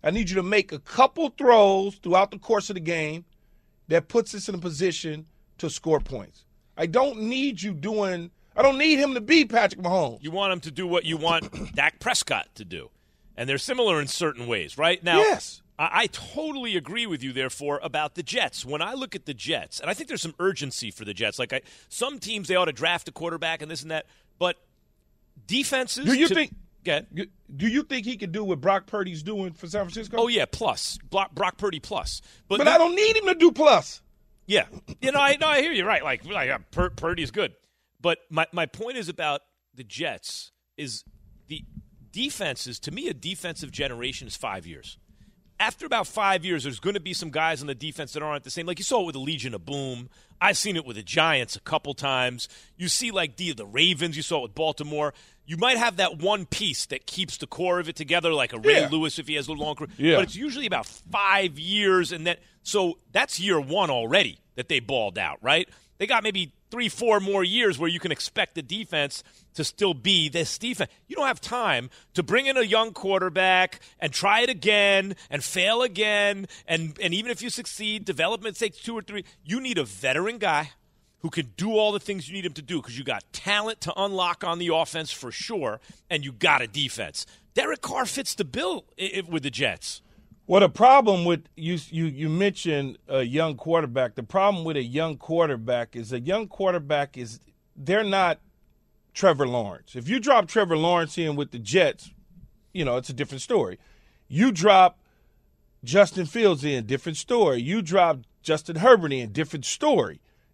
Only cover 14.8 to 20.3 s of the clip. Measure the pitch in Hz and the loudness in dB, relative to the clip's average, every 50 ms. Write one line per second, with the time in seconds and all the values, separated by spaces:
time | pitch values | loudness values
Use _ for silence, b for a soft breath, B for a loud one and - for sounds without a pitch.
14.8 | 147 165 180 180 156 175 262 381 427 427 370 - - - - - _ _ _ - | 2 2 2 0 0 4 6 6 6 6 4 0 -4 -12 -16 -18 _ _ _ -4
15.8 | 147 165 - 180 - 208 - - - - - 277 311 311 294 277 247 233 208 175 | -4 0 2 0 0 0 -2 -8 -16 -10 -8 -8 -6 -6 -6 -6 -6 -4 -4 -4
16.8 | 143 135 180 233 233 220 175 139 120 135 127 131 131 131 - - 143 143 143 143 | -4 -4 -6 -6 -4 -4 -6 -6 -6 -6 -4 -4 -4 -4 -6 -6 -4 -4 -4 -4
17.8 | - 165 120 151 151 151 _ - 165 123 - - - 113 - - - 127 143 151 | -4 -4 -4 -4 -4 -4 _ -10 -10 -4 -2 -2 -2 -2 -4 -8 -10 -8 -6 -4
18.8 | 165 190 240 269 262 214 - - _ - 143 113 - 135 160 127 85 - - - | -4 -4 -6 -8 -10 -10 -10 -12 _ -10 -12 -10 -6 -4 -4 -4 -4 -8 -12 -10
19.8 | - 151 202 - 320 254 285 220 - 165 | -6 -6 -6 -6 -6 -10 -8 -8 -8 -8